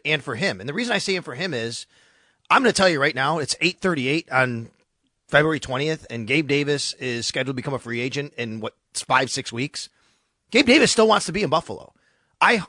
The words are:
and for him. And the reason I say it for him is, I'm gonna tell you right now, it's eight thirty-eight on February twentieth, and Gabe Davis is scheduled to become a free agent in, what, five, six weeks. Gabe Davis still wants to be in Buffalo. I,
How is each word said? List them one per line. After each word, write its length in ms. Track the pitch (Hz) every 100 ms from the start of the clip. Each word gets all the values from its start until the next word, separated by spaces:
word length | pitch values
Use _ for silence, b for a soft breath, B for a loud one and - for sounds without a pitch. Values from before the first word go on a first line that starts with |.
| 147
and 180 | 151
for 120 | 143 113
him. 260 | 190 95
And 80 | 117
the 40 |
reason 220 | 180 240 208
I 20 |
say 180 | - 185
it 100 | 156
for 100 | 127
him 180 | 185
is, 320 | 127 113 120 - b b b b b -
I'm 120 | 214
gonna 100 | 240
tell 160 | - 185
you 140 | 147
right 120 | 143 123
now, 240 | 139 165
it's 180 | 135 -
eight 220 | 170 -
thirty-eight 500 | 185 156 127 160 -
on 380 | 131 127 117 117 _ _ _ _ _ _
February 320 | 143 156 151
twentieth, 480 | - 131 151 160 -
and 160 | 117 107
Gabe 220 | 143 139
Davis 460 | 143 143 143 -
is 340 | - 127 117 -
scheduled 300 | 143 131 127
to 40 |
become 120 | 143
a 60 | 127
free 200 | 117 117
agent 340 | 127 143 143 -
in, 240 | 117 110
what, 160 | 107 - _
five, 360 | - - 131 131
six 220 | 135 -
weeks. 380 | 117 143 - - _ _ _ _ _ _
Gabe 160 | 233 269
Davis 260 | 294 226
still 160 | - 220
wants 160 | 208 -
to 80 |
be 100 | 185
in 60 | 165
Buffalo. 420 | 160 - 95 - _ _ _ _ _
I, 240 | 175 226